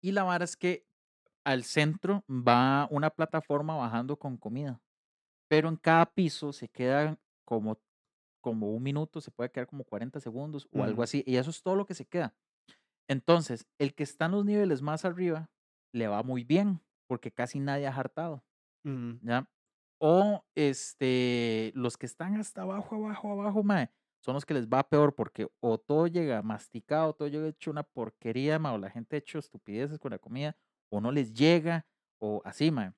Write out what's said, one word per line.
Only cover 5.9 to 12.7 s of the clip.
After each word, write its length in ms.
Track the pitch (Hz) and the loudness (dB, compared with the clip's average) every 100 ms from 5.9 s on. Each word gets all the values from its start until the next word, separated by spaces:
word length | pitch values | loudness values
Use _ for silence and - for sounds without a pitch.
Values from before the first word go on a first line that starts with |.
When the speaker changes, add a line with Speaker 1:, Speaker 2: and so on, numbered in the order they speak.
| 165 165 | 6 6
Speaker 1:
piso 400 | - 175 - 147 | 4 0 0 -10
se 140 | 139 - | -10 -14
queda 480 | - 127 139 151 156 _ _ - | -4 0 2 2 -2 _ _ -4
como, 340 | 117 107 110 _ _ _ _ _ _ | -2 -2 -6 _ _ _ _ _ _
como 280 | - 113 104 113 | -6 -2 -2 -2
un 80 | |
minuto, 360 | 131 143 156 160 | -2 -2 -4 -8
se 120 | - | -14
puede 180 | - 123 | -8 -6
quedar 160 | - 123 | -6 -10
como 160 | 143 | -10
cuarenta 360 | 127 104 117 147 | -10 -8 -8 -10
segundos 480 | 131 113 147 143 - | -10 -8 -8 -10 -8
o 120 | - | -2
algo 120 | 104 110 | -2 0
Speaker 2:
Ujú. 60 | |
Speaker 1:
así, 200 | 117 143 131 | -2 -2 0
y 120 | 127 | 0
eso 120 | 131 | 0
es 140 | 165 | -4
todo 120 | - 190 | -2 0
lo 120 | 202 | -2
que 80 | 180 | -8
se 100 | 131 | -8
queda. 300 | 175 139 _ _ _ _ | -6 -6 _ _ _ _